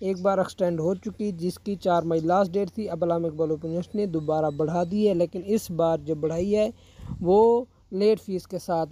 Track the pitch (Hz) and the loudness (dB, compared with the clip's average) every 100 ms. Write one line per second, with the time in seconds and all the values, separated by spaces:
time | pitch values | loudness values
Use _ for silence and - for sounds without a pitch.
0 | 190 190 190 196 180 - 180 170 160 190 | -6 -2 0 2 0 0 -2 0 -2 -2
1 | 220 185 208 170 175 - - 196 185 175 | -6 -6 -6 -4 -6 -6 -8 -4 0 2
2 | 165 165 160 185 196 185 202 - 208 170 | 2 0 2 2 2 0 -4 -6 -6 -2
3 | 175 170 170 151 160 156 165 165 175 208 | 0 0 -2 -2 -2 -2 -4 -6 -6 -4
4 | 208 160 151 156 151 147 156 175 175 208 | -2 -2 -2 0 0 0 -2 0 -2 2
5 | 208 175 170 190 190 220 - 165 165 160 | 2 2 0 -2 -2 -2 -2 0 2 2
6 | 147 156 156 165 190 208 214 233 - - | -2 -2 -2 -2 0 2 0 -2 -18 -18
7 | - - 170 196 226 233 254 _ - 190 | -12 -4 4 6 6 4 0 _ -10 0
8 | 208 220 - 185 - 180 - 170 160 | 2 2 -2 -8 -6 -10 -2 -2 -2